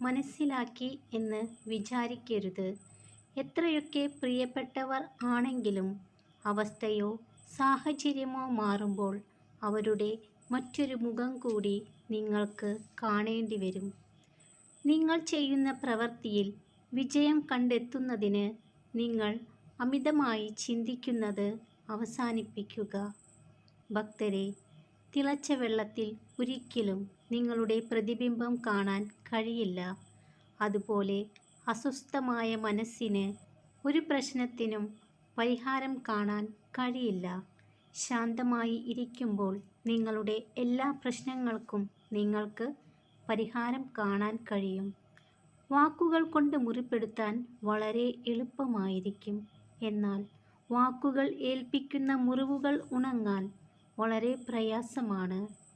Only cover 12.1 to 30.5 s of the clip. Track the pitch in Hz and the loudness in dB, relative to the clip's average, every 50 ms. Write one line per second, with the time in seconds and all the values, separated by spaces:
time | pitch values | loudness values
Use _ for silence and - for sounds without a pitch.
12.1 | 220 214 214 214 208 208 208 208 208 - 214 208 208 220 - - - - 240 220 | -4 -2 0 0 2 0 0 -2 -4 -4 -4 -4 -4 -4 -8 -14 -10 -4 0 0
13.1 | 208 208 208 226 226 226 226 208 220 202 190 185 185 196 196 196 - - - - | 2 2 2 2 0 0 0 -2 -2 -2 -2 -2 -2 -4 -6 -6 -8 -12 -20 -20
14.1 | - - - _ _ _ - _ _ _ _ _ _ _ - 285 311 320 320 320 | -20 -20 -20 _ _ _ -20 _ _ _ _ _ _ _ 4 4 6 6 6 4
15.1 | 339 330 320 - - 302 285 269 277 269 269 269 254 254 - 254 233 220 233 233 | 4 2 0 0 0 0 2 2 2 2 2 2 0 -2 0 0 0 2 0 -2
16.1 | 233 - - 220 208 202 196 196 - - - _ _ _ _ _ 247 262 262 269 | -2 -6 -4 0 2 2 2 2 -4 -10 -20 _ _ _ _ _ -2 -2 0 2
17.1 | - 294 294 294 302 302 294 - 262 247 247 247 240 233 240 240 - 262 262 254 | 4 4 6 6 6 4 2 2 0 2 4 4 4 2 2 -2 -4 -2 -2 -2
18.1 | 240 208 208 202 202 202 202 208 226 - _ - _ - - - - 233 233 233 | 0 2 2 4 4 4 2 0 -2 -6 _ -20 _ -20 -16 -6 -2 0 0 2
19.1 | 233 220 214 208 220 233 - - - _ - - - - 247 254 269 277 254 302 | 2 2 2 0 0 -2 -6 -12 -20 _ -20 -20 -6 -2 0 2 2 2 2 4
20.1 | 302 294 277 247 220 214 214 214 220 - - - 233 233 226 226 247 247 - 269 | 4 4 4 4 2 0 -2 -6 -6 -6 -4 -2 0 0 0 -2 -4 -4 -2 0
21.1 | 240 226 214 208 202 202 202 202 220 220 - - _ _ _ - 214 214 233 220 | 0 2 2 0 0 0 0 0 -2 -4 -10 -18 _ _ _ -8 -6 -4 -4 -4
22.1 | - - 247 240 226 226 208 - - 208 202 - - 220 208 208 - 196 202 208 | -2 -2 -2 0 0 -2 -4 -4 -6 -8 -8 -6 -6 -6 -6 -4 -4 -4 -4 -4
23.1 | 202 - _ - _ - - - - - _ - _ _ _ - 214 214 214 214 | -8 -12 _ -20 _ -20 -20 -20 -20 -20 _ -20 _ _ _ -4 -4 -2 -2 -4
24.1 | - - 214 208 196 190 196 202 202 - _ - - - - _ _ _ _ - | -6 -2 -2 0 0 0 -2 -2 -6 -10 _ -20 -20 -20 -20 _ _ _ _ -4
25.1 | - 285 277 277 285 285 - - 285 254 240 226 220 220 208 214 - 226 220 214 | -2 0 2 2 0 -2 0 0 0 2 2 2 2 0 0 -2 -4 -4 -4 -4
26.1 | 220 - - - - - 247 254 262 226 - - - 240 208 202 190 196 196 196 | -6 -10 -16 -12 -4 -2 -2 -2 -2 -6 -8 -4 -2 0 0 0 0 -2 -6 -8
27.1 | - _ _ - 233 240 240 240 240 233 226 214 220 226 226 - 240 226 208 214 | -12 _ _ -4 -2 0 0 0 2 0 2 2 2 0 0 0 0 0 0 0
28.1 | 240 226 247 247 240 226 233 240 247 240 233 226 208 202 196 196 196 196 208 208 | 0 0 0 0 0 0 0 -2 -2 -2 0 0 2 2 2 2 0 0 -2 -4
29.1 | - _ - - 233 226 220 226 233 233 220 185 180 180 180 180 190 - - - | -8 _ -8 -2 -2 -2 -2 -2 -2 -2 -2 -2 -2 -2 -4 -4 -6 -8 -12 -20
30.1 | - - - - - _ - - | -20 -20 -20 -20 -20 _ -20 -20